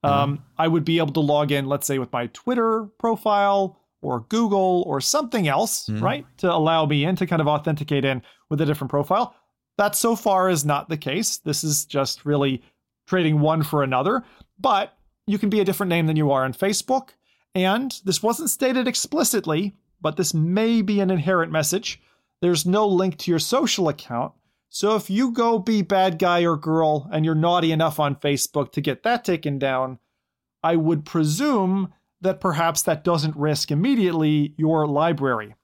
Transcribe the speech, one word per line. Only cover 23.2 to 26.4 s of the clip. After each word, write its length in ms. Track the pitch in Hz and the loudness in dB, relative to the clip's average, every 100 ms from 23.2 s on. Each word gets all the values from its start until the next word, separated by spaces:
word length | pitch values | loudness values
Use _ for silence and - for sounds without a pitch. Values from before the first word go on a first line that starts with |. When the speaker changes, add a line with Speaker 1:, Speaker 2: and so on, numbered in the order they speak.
| - | -2
Speaker 1:
your 100 | 165 | -2
social 480 | - 254 262 - 170 | 0 0 0 0 -2
account. 440 | 143 - 120 135 _ _ _ _ | -2 -6 -6 -6 _ _ _ _
So 280 | - 202 220 | -4 0 0
if 120 | - | 0
you 220 | 196 262 | 0 0
go 280 | 233 233 226 | 0 0 0
be 240 | 190 214 | 0 0
bad 360 | 175 196 190 160 | 2 2 2 2
guy 260 | 180 175 | 2 2